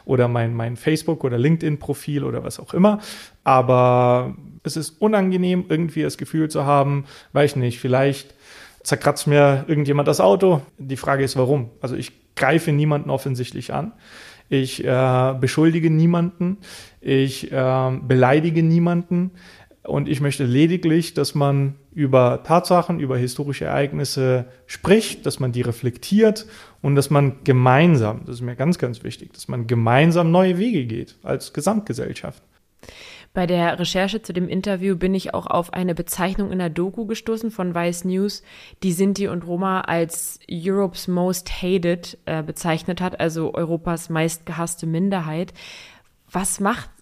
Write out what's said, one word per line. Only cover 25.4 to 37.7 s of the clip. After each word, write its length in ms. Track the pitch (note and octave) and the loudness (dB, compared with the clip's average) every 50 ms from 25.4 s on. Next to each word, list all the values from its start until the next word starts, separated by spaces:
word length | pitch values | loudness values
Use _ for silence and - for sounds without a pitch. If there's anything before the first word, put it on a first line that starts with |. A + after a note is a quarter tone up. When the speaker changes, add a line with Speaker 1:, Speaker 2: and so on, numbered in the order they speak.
| C3+ B2+ | -4 -2
Speaker 1:
die 100 | A#2 B2 | -2 -2
reflektiert 840 | A#2+ A#2+ A#2 - - B2 A#2 - - - F#3+ G#3 A3 G#3+ G#3 - - - - - - - - _ | -2 -4 -4 -4 -4 -6 -6 -6 -4 0 2 4 6 4 4 2 -4 -14 -18 -20 -20 -20 -14 _
und 140 | - C#3+ C#3+ | -2 0 2
dass 160 | C#3 C#3 - | 2 2 2
man 320 | D#3 C#3+ C#3+ C3+ B2 - - | 4 4 4 2 0 0 0
gemeinsam, 800 | D3 C3 B2+ B2 B2+ B2+ C#3 E3 F3 E3 B2+ A2 G#2+ A2+ B2 - | 2 2 4 4 6 6 6 6 6 6 4 4 0 -2 -4 -8
das 120 | - B2 A#2+ | -12 -12 -10
ist 40 | |
mir 140 | B2 A#2+ B2 | -10 -8 -6
ganz, 240 | - - D#3 E3+ - | -2 0 0 0 0
ganz 240 | D3+ B2 A#2+ - - | -2 -4 -6 -6 -10
wichtig, 300 | A#2 A2+ - - - - | -12 -12 -12 -16 -20 -20
dass 160 | - - - | -16 -12 -8
man 180 | B2+ B2 A#2 A2+ | -8 -6 -4 -2
gemeinsam 640 | B2 A#2 A2+ A2+ A#2+ C3+ D#3 E3+ D#3+ F3 E3+ E3 | 0 0 2 4 4 4 4 4 4 4 2 4
neue 260 | E3+ F3+ F#3 F#3 F3+ E3+ | 4 4 4 4 2 0
Wege 280 | G3+ B3 A3+ D#3+ B2+ | 0 0 0 -2 -2
geht 320 | A#2 A2 - - - - _ | -4 -6 -8 -10 -12 -16 _
als 320 | - - C#3 C3 - - - | -8 -6 -6 -6 -6 -8 -10
Gesamtgesellschaft. 880 | - D3 F#3+ G#3+ A3 G#3 - - - - - - - - - - - _ _ _ _ _ _ _ _ - - - - - - - - - _ | -6 -2 -2 -2 -2 -4 -6 -6 -8 -8 -8 -10 -10 -12 -14 -14 -16 _ _ _ _ _ _ _ _ -20 -20 -20 -20 -20 -20 -20 -20 -20 _
Speaker 2:
Bei 140 | - F#3+ F3+ | -6 -4 -2
der 320 | E3+ F3+ F3 E3+ E3+ D#3+ - | 0 0 0 2 0 0 -2
Recherche 460 | F3 E3+ - F#3 F#3+ G3 G3+ A3 - | -4 -4 -2 -2 -2 -2 -2 -6 -8
zu 100 | - F3 | -6 -4
dem 160 | F3+ F3+ - | -4 -4 -2
Interview 460 | - F#3 F#3 G#3+ G3 F3+ F#3 G3 F#3+ | -2 -4 -2 -2 -4 -2 -2 -2 -2
bin 180 | E3+ F#3 F#3 G3 | -2 -2 -2 -2
ich 220 | F#3+ - - - | -2 -4 -6 -6
auch 100 | - E3+ | -6 -4
auf 260 | - - E3+ E3+ - | -2 -2 -2 -2 -4
eine 220 | - F3+ F3+ F3+ E3 | -4 -4 -4 -4 -4
Bezeichnung 580 | E3+ F3 - - - F3+ F#3 F#3+ G#3 G3+ F#3+ | -4 -6 -8 -6 -4 -4 -4 -2 -4 -4 -4
in 60 | - F#3 | -4 -4
der 140 | F3+ E3+ | -4 -4
Doku 340 | D#3 F3 F3 F#3+ F#3+ A#3 A3+ | -4 -4 -4 -4 -4 -6 -8
gestoßen 460 | G3+ A3+ A3 - A3+ A3+ A3 A3+ A3+ | -6 -8 -6 -6 -6 -6 -4 -6 -6
von 240 | A3 - F#3 F3+ | -6 -6 -6 -4